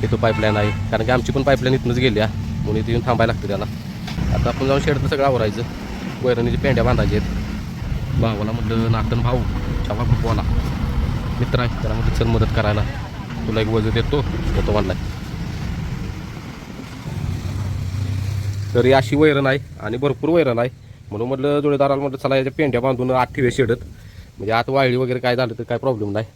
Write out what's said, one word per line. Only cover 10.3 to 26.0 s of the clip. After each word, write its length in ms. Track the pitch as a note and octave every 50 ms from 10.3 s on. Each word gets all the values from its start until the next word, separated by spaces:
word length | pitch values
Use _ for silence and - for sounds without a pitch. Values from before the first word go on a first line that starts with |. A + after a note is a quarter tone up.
| A2+ - F2+ - - - - - - - - - - - - - - - - - - -
मित्र 200 | A#2+ - - B2
आहे, 220 | B2 A#2 - -
त्याला 140 | - - A2
म्हटलं, 200 | A2 A2+ - -
चल 100 | - A2+
मदत 200 | A2+ A2+ A2 A2 G#2+ -
करायला, 280 | A2+ G#2+ G#2 G#2 G#2+ G#2 - - - - - - - - - - - - A2+
तुला 140 | G#2+ A2
एक 60 | A2 G#2+
वजन 220 | A2+ A2+ G#2+ A2+
देतो, 320 | A2 A2+ A2 - - D3
देतो," 500 | C3 - - - - - - - G2 -
म्हणलाय. 260 | G#2 G#2+ G#2+ F#2 F2+ - - - - - - - - - - - - - - - - - - - - - - - - - - - - - - - - - - - - - - - - - - - - - - - - - - - - - - - - - - - - - - - - - - - - - - - - - - - -
तर 120 | A#2+ A#2+
ही 60 | B2+
अशी 240 | C3+ C3+ C3+ - C#3+
वैरण 300 | C#3+ D#3 D#3 D3 C#3 C#3
आहे 140 | C3+ C3+ C#3+ C#3 - - -
आणि 160 | - G#2 A2+ B2
भरपूर 320 | C#3 C#3+ C3+ - - D3+
वैरण 300 | E3+ F3 D#3 C3 A#2+ A2+
आहे, 100 | A#2+ C3 - - - - - - - -
म्हणून 180 | G#2 G#2 A#2 B2
म्हटलं 320 | C3+ C3 C3 C#3+ D3 D3
जोडीदाराला, 420 | C#3+ D3 C#3+ C#3 C#3 C#3 C#3 C3+
म्हटलं, 160 | C#3+ C#3+ C3 C3+
"चला 180 | - C3+ C3+
याच्या 180 | C3+ C3 C3+ C3+ -
पेंड्या 240 | D#3 C#3 A#2 A#2+
बांधून 300 | A#2+ C3+ C3 A#2+ B2+ B2+
आत 160 | C3 B2+ B2 -
ठेवूया 240 | - - C3 A#2+ A#2
शेडत, 280 | - C3 G#2+ A#2 B2 - - - - - - - - - - - -
म्हणजे 140 | G#2+ G#2
आत 180 | A2 A#2 A#2+ -
वाळली 260 | C3+ C3+ C3+ B2+ A#2+
वगैरे 240 | B2+ C3 A#2+ B2+ B2
काय 160 | A#2+ B2+ B2
झालं 180 | A#2+ B2+ A#2 A2+ -
तर 40 | A#2
काय 140 | - A#2+ A#2
प्रॉब्लेम 340 | A#2 C3+ B2+ G#2+